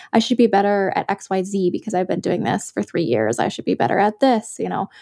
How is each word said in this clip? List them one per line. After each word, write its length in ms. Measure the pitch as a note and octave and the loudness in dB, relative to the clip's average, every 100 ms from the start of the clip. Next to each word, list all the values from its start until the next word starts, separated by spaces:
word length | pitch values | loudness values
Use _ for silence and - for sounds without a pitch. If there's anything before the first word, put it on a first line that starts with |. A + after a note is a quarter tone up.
| - | -2
I 60 | A3+ | 0
should 200 | - B3+ | 2 2
be 80 | A#3 | 4
better 460 | G3 G3+ G3+ F#3+ | 4 2 2 0
at 160 | - - | -2 -2
X 180 | G3+ - | -6 -2
Y 140 | F#3+ | -4
Z 280 | F#3 G3+ F3+ | -2 0 0
because 240 | - G#3+ | -2 -2
I've 140 | F#3 F3+ | -2 -2
been 120 | F#3+ | -2
doing 220 | F#3 F3 | -2 -2
this 280 | - G#3 - | 0 -2 -4
for 120 | - | -6
three 220 | - - | -4 -2
years. 340 | E3 A#2 A2 - | 0 2 0 0
I 100 | G#3+ | -2
should 180 | - - | -2 -4
be 80 | |
better 240 | - - - | 0 2 2
at 220 | G#3 G#3+ | 2 2
this. 360 | C4+ A3+ - - | 2 2 -2 -8
You 100 | F3+ | -6
know, 200 | F3+ G3+ - | -4 -8 -12